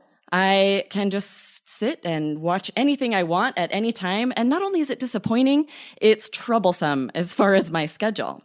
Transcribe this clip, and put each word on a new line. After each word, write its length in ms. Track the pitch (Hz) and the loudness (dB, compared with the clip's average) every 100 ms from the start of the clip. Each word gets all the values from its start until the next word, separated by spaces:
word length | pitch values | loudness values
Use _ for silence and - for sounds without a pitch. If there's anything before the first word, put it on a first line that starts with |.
| _ _ _ | _ _ _
I 540 | 180 190 196 196 196 - | 2 4 4 4 2 -2
can 200 | 196 202 | -2 -2
just 580 | 196 - - - - - | -2 -4 -8 -8 -10 -12
sit 300 | - 214 339 | -6 -4 -4
and 360 | 170 160 151 151 | -4 -2 -2 -2
watch 320 | 165 185 - - | -2 -2 -2 0
anything 380 | 277 277 247 | 0 0 0
I 100 | 202 | 0
want 340 | 165 175 247 - | 0 0 0 -2
at 120 | 170 | -2
any 200 | 190 233 | -2 -2
time. 420 | 233 180 202 247 208 | -2 -2 -2 -2 0
And 140 | 240 | 0
not 120 | 330 | 0
only 160 | 392 359 | 0 -2
is 100 | 285 | -2
it 80 | 254 | -4
disappointing, 680 | 254 208 - 226 262 285 302 - - - | -6 -4 0 2 4 2 0 -8 -20 0
it's 280 | 214 214 - | 2 2 -2
troublesome 840 | - - 226 185 175 151 139 127 | -8 0 2 2 2 0 0 -2
as 200 | - 180 | -4 -2
far 200 | - 202 | 2 4
as 160 | 190 160 | 4 2
my 160 | 160 151 | -2 -4
schedule, 560 | - 214 202 107 69 | -2 -2 -2 -6 -8